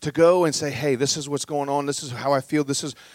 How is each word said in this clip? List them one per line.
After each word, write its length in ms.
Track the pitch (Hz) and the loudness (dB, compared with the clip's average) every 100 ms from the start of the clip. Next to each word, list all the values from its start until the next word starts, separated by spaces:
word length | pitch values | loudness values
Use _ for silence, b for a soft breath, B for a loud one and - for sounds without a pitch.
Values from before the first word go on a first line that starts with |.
To 100 | 151 | -6
go 360 | 160 165 180 170 | 4 6 6 4
and 80 | |
say, 160 | 135 147 | 0 -4
"Hey, 240 | 127 147 | -2 0
this 240 | 127 139 156 | 0 0 -2
is 100 | 143 | -4
what's 160 | 143 | -6
going 240 | - 147 139 | -4 -4 -2
on, 160 | 143 | -2
this 180 | 143 139 | -2 -4
is 100 | 147 | -6
how 200 | 123 123 | -6 0
I 80 | 139 | 0
feel, 240 | - 151 | 2 0
this 180 | 139 139 | 0 -2
is," 120 | 156 - b | -4 -10 b